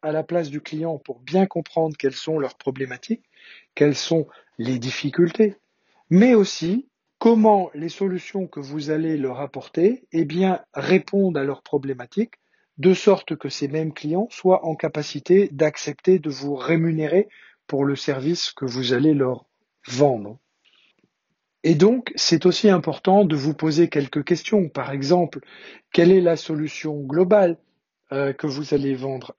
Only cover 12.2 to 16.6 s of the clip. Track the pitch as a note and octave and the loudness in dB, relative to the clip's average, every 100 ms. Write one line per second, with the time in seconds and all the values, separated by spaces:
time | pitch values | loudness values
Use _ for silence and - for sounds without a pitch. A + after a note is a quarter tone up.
12.2 | A3+ - _ _ _ - D#3 F#3 - F#3 | -4 -6 _ _ _ -2 2 2 4 2
13.2 | - D3+ C#3+ - C#3 D#3 D#3+ - D3+ E3+ | 0 -10 -10 -6 -6 -4 -6 -6 -4 -4
14.2 | A#3 - F#3+ F#3 E3+ D3+ D#3+ D#3 D3 D3 | -4 -2 2 2 0 -4 -4 -6 -8 -6
15.2 | - F#3 G3+ C#3+ D#3 - - C#3+ - F#3 | 4 4 4 2 -2 -2 -10 -4 2 2
16.2 | D3+ C3+ C#3+ C#3 | 2 -8 -6 -6